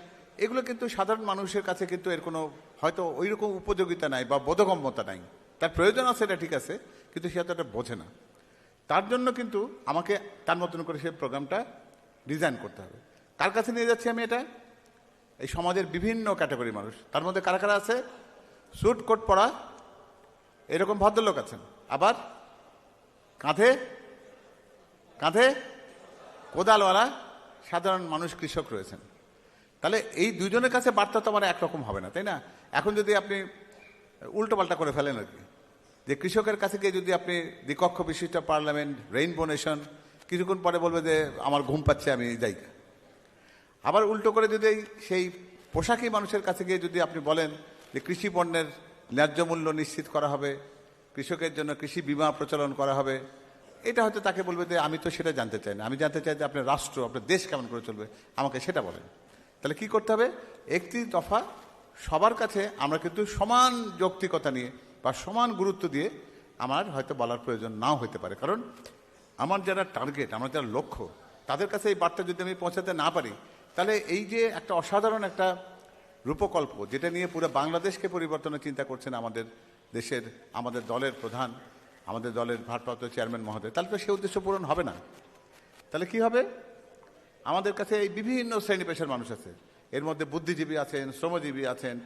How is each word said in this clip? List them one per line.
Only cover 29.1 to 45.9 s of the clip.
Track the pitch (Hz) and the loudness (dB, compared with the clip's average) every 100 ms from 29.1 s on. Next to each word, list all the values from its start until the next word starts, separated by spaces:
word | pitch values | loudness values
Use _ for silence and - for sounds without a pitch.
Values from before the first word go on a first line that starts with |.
| - - _ _ - _ _ | -20 -20 _ _ -20 _ _
তাহলে | 165 214 - | 0 0 0
এই | - 214 | 0 0
দুজনের | 175 190 226 247 | 2 0 2 4
কাছে | 247 247 | 4 4
বার্তা | 208 202 220 | 4 4 2
তো | 220 | 2
আমার | 208 | 4
একরকম | 196 - 165 160 | 2 2 -2 -2
হবে | 113 95 | -4 -4
না, | 92 | -4
তাই | 170 | -6
না? | 202 156 - - - | -4 -6 -8 -20 -4
এখন | 139 202 208 | 0 2 2
যদি | 208 208 | 4 4
আপনি | 196 196 190 - - - - - - - - | 2 -4 -6 -12 -20 -20 -20 -20 -20 -18 -6
উল্টোপাল্টা | 202 220 208 180 160 | -2 2 2 2 2
করে | 156 | 2
ফেলেন | 139 143 120 | 2 0 -2
আর | |
কি, | 101 - - - - - - - - | -6 -12 -20 -20 -20 -20 -20 -10 -4
যে | 139 | -2
কৃষকের | 180 208 214 214 | 0 2 2 2
কাছে | 196 196 | 0 0
গিয়ে | 196 | 0
যদি | 185 180 | 0 2
আপনি | 175 170 175 160 - | 0 2 -2 -4 -8
দ্বিকক্ষ | - 143 175 175 | -6 2 2 2
বিশিষ্ট | 160 160 170 170 | -4 -4 -2 -2
পার্লামেন্ট, | 160 151 151 147 147 131 110 | 2 2 2 0 -2 -6 -4
রেইনবো | 117 170 160 160 | 0 0 0 0
নেশন, | 147 160 147 147 - - - - | 0 -2 -2 -6 -18 -20 -20 -4
কিছুক্ষণ | 175 185 185 | -2 0 0
পরে | 175 175 | 2 4
বলবে | 170 165 | 4 2
যে | 160 156 147 - | 4 4 2 -2
আমার | 139 143 | 2 2
ঘুম | 131 151 | 2 2
পাচ্ছে, | 151 143 151 | 2 2 2
আমি | 127 120 117 | 2 0 0
যাই। | 117 92 - - - - - - - _ - - _ _ | -2 -2 -10 -20 -20 -20 -20 -20 -20 _ -20 -20 _ _
আবার | 131 190 | 2 4
উল্টো | 214 220 220 | 4 4 4
করে | 214 220 | 4 4
যদি | 214 220 | 4 4
এই | 214 208 - - | 4 0 -12 -2
সেই | 185 185 180 - - - | 0 0 -4 -16 -20 -6
পোশাকি | 160 165 | -2 2